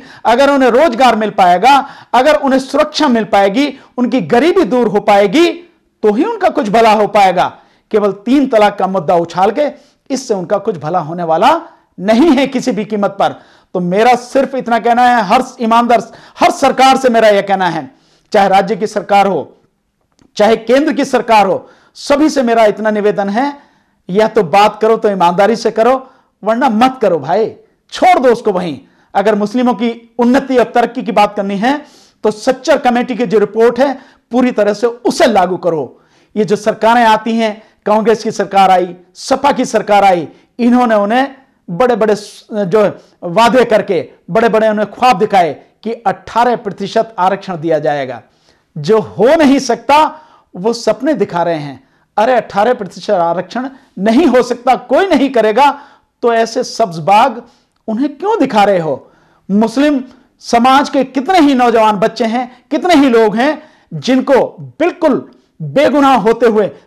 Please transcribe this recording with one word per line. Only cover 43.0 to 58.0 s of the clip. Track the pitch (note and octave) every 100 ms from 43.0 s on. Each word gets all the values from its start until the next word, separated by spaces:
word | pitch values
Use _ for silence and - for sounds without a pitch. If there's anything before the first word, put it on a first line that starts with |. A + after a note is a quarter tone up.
| _ _
वादे | F3 E3+ A#3 B3+ A#3
करके, | G#3+ - F3 B2 _ -
बड़े-बड़े | F#3+ A3+ A3 A3
उन्हें | G#3+ G#3+
ख्वाब | - B3 F#3
दिखाए | G#3 G3 E3 C3 _ _
कि | G#3+
अठारह | A3+ G3 - - A3+ A#3+ A#3
प्रतिशत | G3+ - G3 A3+ A3+ -
आरक्षण | F#3 G3 G3 E3+
दिया | E3 D#3
जाएगा। | D#3 D3 C3 A#2+ _ _ _ _ _ D#3+
जो | D3 A3
हो | B2 - A3+ E4
नहीं | C#4 C#4
सकता | C4+ A#3 - C#4+ D4+ B3+ - _ _ F3+
वो | G#3
सपने | A#3 - G#3+ C4+
दिखा | A#3+ G3 F3
रहे | E3+ D#3+
हैं। | D3 C3 _ _ _ -
अरे, | A3+
अठारह | B3 - G3 A3
प्रतिशत | B3 F#3 - -
आरक्षण | G3 E3+ E3+ F3+ A#3 C4 - _ -
नहीं | G3+ A3+ E4+
हो | B3+
सकता, | A#3+ A#3+ C4 A#3
कोई | - C#4 G4
नहीं | D4+ C4+
करेगा, | B3 G#3+ G#3+ C#4+ C4+ - _ _ -
तो | A#3+
ऐसे | A3+ A3+ B3+
सब्ज | A#3+ - A3 E3
बाग | D#3 G#3 B3+ A3+ - _ _ _ -
उन्हें | G#3+